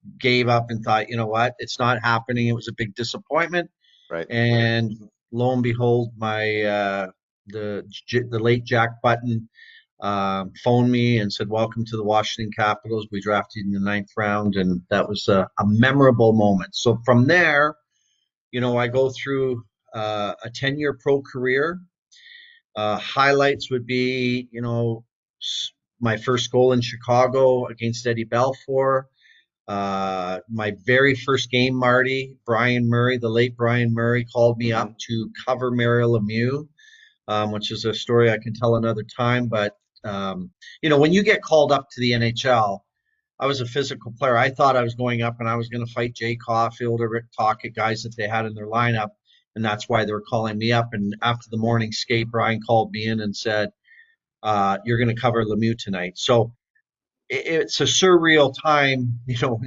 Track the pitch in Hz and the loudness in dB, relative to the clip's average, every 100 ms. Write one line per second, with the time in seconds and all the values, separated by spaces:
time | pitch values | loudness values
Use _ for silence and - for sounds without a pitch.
0 | - - 127 123 120 120 120 113 113 110 | -20 -4 0 2 4 2 0 -6 0 0
1 | 110 120 110 110 123 - 117 - 123 123 | 0 -4 -2 0 0 -2 -12 -2 0 0
2 | 117 113 113 120 117 117 113 - 110 98 | 0 0 -2 -2 0 -2 -6 -8 -8 -6
3 | 117 - - 147 165 175 175 _ _ _ | -8 -8 -4 -2 -2 -2 -4 _ _ _
4 | _ - - 117 117 117 117 117 113 107 | _ -10 -4 -2 2 2 2 0 -2 -6
5 | 104 _ _ 117 123 127 120 120 123 120 | -16 _ _ -2 0 0 -2 0 2 2
6 | 117 110 110 107 107 107 104 104 101 98 | 0 -6 -4 -2 -2 0 0 0 0 -2
7 | 95 - _ _ - 107 104 101 - - | -6 -10 _ _ -14 -10 -8 -8 -10 -20
8 | - 120 120 117 113 123 120 120 117 - | -4 -4 -2 -2 2 2 2 0 0 0
9 | 123 117 123 113 113 _ - - _ _ | 0 0 -2 -4 -6 _ -20 -20 _ _
10 | 101 101 98 95 95 - 123 123 123 123 | -6 -2 -2 -4 -6 -4 0 2 4 2
11 | 120 117 104 - 104 110 113 113 117 113 | 2 2 0 -4 -4 -2 -2 -4 -6 -4
12 | 104 107 107 - 110 107 107 107 110 110 | 0 0 0 -6 -8 -2 0 0 -4 -6
13 | 107 101 98 104 101 113 98 98 98 104 | -6 -6 0 0 -2 -8 -4 -2 -2 -2
14 | 101 - 104 104 104 98 92 90 - 101 | -4 -4 -2 0 0 0 0 -2 0 -2
15 | 92 104 - 98 92 - 104 107 127 139 | 0 -4 2 2 2 0 2 4 4 6
16 | 135 120 113 110 104 98 85 - 120 110 | 6 6 4 6 4 2 -2 -2 0 0
17 | - 120 131 175 165 147 151 - _ _ | 4 4 6 4 4 4 2 -2 _ _
18 | _ _ _ _ _ 123 123 120 120 127 | _ _ _ _ _ -2 0 2 0 2
19 | 135 127 135 135 131 123 - _ _ 113 | 0 0 -4 -2 -2 -4 -10 _ _ -8
20 | 107 107 101 - 117 120 139 143 147 135 | -4 -2 -4 -6 -12 -6 -4 -2 -4 -4
21 | - 139 139 131 127 127 156 180 180 _ | 0 0 -2 -6 -2 0 -2 -4 -14 _
22 | _ - - - - _ _ 107 107 104 | _ -20 -20 -20 -20 _ _ -6 -4 -4
23 | - - 139 139 139 143 - 131 120 127 | -4 2 2 4 2 0 -4 -6 -4 -2
24 | 127 127 123 123 123 117 120 117 117 113 | -2 -2 -2 -2 -6 -8 -4 -2 -2 -4
25 | - _ _ _ - - - _ _ _ | -10 _ _ _ -12 -10 -10 _ _ _
26 | 117 107 120 123 - 123 127 127 120 - | -2 -2 -2 -2 0 2 4 2 -2 -8
27 | - 123 127 135 131 127 123 117 117 117 | 0 2 2 4 4 2 -2 -6 -6 -4
28 | 120 113 113 117 131 135 - 135 135 135 | -4 -4 -2 0 0 -2 -4 0 2 0
29 | 135 _ _ _ _ _ - 101 98 98 | -4 _ _ _ _ _ -8 -6 -4 -4
30 | 95 95 90 92 - 113 107 95 - 127 | -4 -4 -4 -8 -8 -6 -4 -4 2 4
31 | 139 131 - 131 - 123 127 127 123 127 | 4 2 0 -2 0 0 2 2 4 4
32 | 127 135 131 - - 113 120 123 120 120 | 2 -2 -6 -12 -2 0 2 2 2 2
33 | 123 127 117 113 127 117 117 120 120 113 | 2 0 0 0 0 0 0 2 0 0
34 | 117 120 120 123 120 117 117 113 113 - | 0 0 -2 2 2 2 0 -2 -2 -8
35 | - 113 110 - - 123 123 120 120 120 | -8 -6 -6 -8 -4 -2 -2 0 2 4
36 | 120 117 101 110 123 147 156 _ - - | 4 2 0 0 -2 -2 -8 _ -20 -20
37 | _ _ - 107 107 104 - 110 113 104 | _ _ -4 -2 -2 -4 -6 -4 -4 -4
38 | - 120 117 110 120 113 117 117 113 110 | 2 4 4 2 -4 -2 0 2 0 -4
39 | 107 - 120 123 120 107 104 - _ _ | -8 -2 0 0 0 -2 -2 -6 _ _
40 | 110 98 98 92 90 _ - - 160 143 | -10 -6 -6 -8 -12 _ -20 -6 2 4
41 | 151 190 208 196 - 156 143 139 - - | 6 4 4 0 4 4 4 2 0 -4
42 | 123 120 117 117 135 123 104 98 _ _ | 0 2 0 0 2 2 2 -2 _ _
43 | _ _ _ _ 135 139 117 131 135 143 | _ _ _ _ -4 -2 -4 -4 -4 -6
44 | 117 110 135 117 135 135 139 131 120 117 | -14 -4 2 2 2 2 2 4 0 -2
45 | 123 117 117 117 113 117 117 120 117 120 | -2 -2 -2 -4 -4 -4 -4 -8 -8 -4
46 | 120 120 113 120 120 113 117 113 120 117 | -6 -4 -6 -6 -2 0 0 -2 -4 -2
47 | 117 117 117 - 107 107 117 107 107 110 | -2 -4 -8 -2 -2 -2 -6 -4 -4 -4
48 | 117 117 104 113 110 107 104 113 120 113 | -8 -8 -4 -4 -6 -8 -6 -2 0 0
49 | 107 - _ _ _ 110 110 107 - 117 | -4 -10 _ _ _ -6 -4 -4 -2 -2
50 | 104 107 104 117 110 107 113 120 117 110 | 0 -4 -4 -4 -2 -2 0 0 0 -4
51 | 101 104 120 120 - 110 113 117 110 107 | -6 -2 -4 -4 -6 -4 0 0 0 -6
52 | - 117 117 117 110 110 110 113 104 104 | -2 -2 0 -2 0 -2 2 0 2 -4
53 | 110 113 107 101 113 107 104 - _ - | -4 -2 -4 -4 -2 -2 -2 -8 _ -20
54 | _ _ _ _ 110 104 98 98 117 117 | _ _ _ _ 0 2 2 0 0 0
55 | 120 113 123 113 107 107 113 113 - 95 | 2 2 0 2 0 0 0 -2 -6 -6
56 | 90 - - 120 117 - _ _ _ _ | -6 -6 2 4 2 -6 _ _ _ _
57 | _ _ _ 131 - 165 147 - 139 - | _ _ _ -8 -2 -2 -2 0 0 4
58 | 190 175 165 156 135 127 156 151 139 131 | 6 6 6 6 4 2 2 2 2 0
59 | 123 117 127 120 139 110 | -2 -4 -6 -2 -2 -2